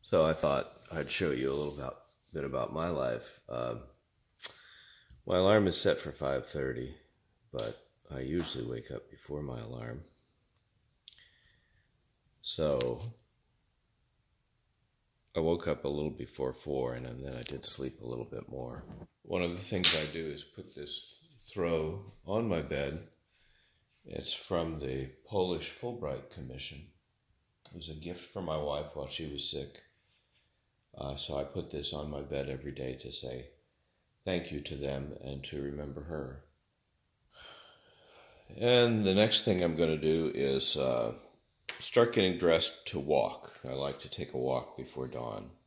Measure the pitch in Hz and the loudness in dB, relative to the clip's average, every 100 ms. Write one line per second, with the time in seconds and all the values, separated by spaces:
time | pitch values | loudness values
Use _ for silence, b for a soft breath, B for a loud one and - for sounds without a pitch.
0 | - 87 80 80 76 - - - - 82 | 4 6 6 6 4 2 0 -14 -8 -6
1 | 71 - 85 64 67 69 73 71 64 - | -4 0 0 2 0 0 -2 -4 -8 -10
2 | - _ _ 85 69 65 58 76 85 76 | -20 _ _ -6 -4 -2 -2 -2 0 0
3 | 64 58 - - - 60 60 58 - _ | 0 -2 -6 -18 -8 -4 -4 -4 -10 _
4 | _ _ _ _ B B B B B B | _ _ _ _ B B B B B B
5 | B B - 92 95 107 95 82 98 - | B B 2 6 8 8 6 4 2 2
6 | 78 - 69 67 - 76 65 60 64 76 | -2 -4 0 0 -2 -4 -2 -4 -6 -10
7 | _ _ _ _ _ - 55 - _ _ | _ _ _ _ _ -6 -6 -8 _ _
8 | - 67 65 85 82 - 60 60 - 62 | -12 -8 -2 -2 -2 -4 -4 -6 -8 -12
9 | - - - 73 71 64 110 120 117 - | -12 -20 -10 -8 -6 -8 -8 -10 -8 -10
10 | 85 b b b b _ _ _ _ _ | -14 b b b b _ _ _ _ _
11 | - b b b b b b b b b | -20 b b b b b b b b b
12 | _ _ _ _ - - 76 67 62 60 | _ _ _ _ -8 0 2 4 0 -2
13 | 117 - _ _ _ _ _ _ _ _ | -8 -10 _ _ _ _ _ _ _ _
14 | _ _ _ _ _ _ _ _ _ _ | _ _ _ _ _ _ _ _ _ _
15 | _ _ _ 85 82 85 - 73 69 73 | _ _ _ 0 2 4 2 0 0 0
16 | 76 - 69 - 65 64 76 69 62 62 | -2 -4 -10 -4 -4 -4 -2 0 0 -4
17 | 62 62 69 64 - - - - 65 - | -8 -8 -8 -8 -8 -8 -8 -6 -8 -6
18 | 60 60 60 60 - 64 62 60 - - | -8 -8 -8 -10 -10 -10 -8 -10 -14 -16
19 | - _ 85 90 87 87 - 98 87 80 | -16 _ -4 0 0 -2 -2 6 6 6
20 | 76 82 80 73 - - - - 73 - | 2 -4 -6 -6 -12 -18 -16 -12 -8 -10
21 | - - - - - 101 85 82 78 98 | -10 -20 -20 -20 -10 0 2 4 2 -4
22 | 101 - - 107 117 82 71 71 69 80 | -10 -16 -2 0 2 0 0 -2 -2 -4
23 | - _ b b b b b b b _ | -10 _ b b b b b b b _
24 | - - - - - 87 82 78 69 65 | -8 -6 -4 -6 0 2 2 -2 -2 -2
25 | 65 - - 101 92 82 - - 120 120 | -4 -10 -4 0 2 0 -4 -8 -8 -6
26 | 73 62 - - 64 65 - 71 - _ | -4 -6 -8 -14 -12 -10 -10 -12 -18 _
27 | _ _ _ _ _ _ - 85 80 78 | _ _ _ _ _ _ -18 -12 -10 -8
28 | 85 90 - 101 87 78 73 73 76 76 | -8 -10 -10 -6 -2 -2 0 -2 -4 -8
29 | 67 - 80 71 - 71 69 - - _ | -8 -6 -6 -4 -4 -4 -8 -12 -20 _
30 | _ _ _ _ _ _ _ _ _ - | _ _ _ _ _ _ _ _ _ -8
31 | 69 67 - 71 71 95 - 76 69 76 | -6 -6 -4 -4 -2 -6 -6 -6 -4 -4
32 | 76 71 69 69 69 67 71 65 64 65 | -6 -6 -4 -4 -4 -6 -8 -6 -6 -6
33 | 62 - 64 64 64 _ _ _ _ _ | -8 -8 -8 -8 -12 _ _ _ _ _
34 | _ _ - 90 - 73 - 71 69 69 | _ _ -2 -2 -2 -8 -6 -4 -2 -2
35 | 69 - 67 69 67 73 69 71 73 71 | -6 -10 -8 -8 -8 -6 -6 -6 -8 -8
36 | 76 78 65 69 - _ _ _ _ _ | -6 -6 -6 -10 -18 _ _ _ _ _
37 | _ _ _ B B B B B B B | _ _ _ B B B B B B B
38 | B B B B B - 120 123 120 110 | B B B B B 2 6 8 8 6
39 | 101 95 110 - - 92 87 80 82 78 | 6 8 8 6 4 4 4 6 4 6
40 | 78 80 80 - 69 67 - 73 65 60 | 4 4 4 2 2 4 2 4 4 2
41 | 57 - - _ _ _ - - - 120 | 0 -4 -14 _ _ _ -14 -8 2 6
42 | 117 117 95 87 85 82 - - - 80 | 6 8 4 6 6 6 4 -4 -6 -4
43 | 71 71 50 - - - 64 65 69 67 | 4 4 4 -2 -14 -12 -6 -2 -2 -4
44 | 65 - - 65 64 64 - - 65 65 | -10 -8 -6 -2 0 0 -2 -10 -10 -6
45 | 65 62 60 52 53 - | -6 -6 -6 -8 -10 -18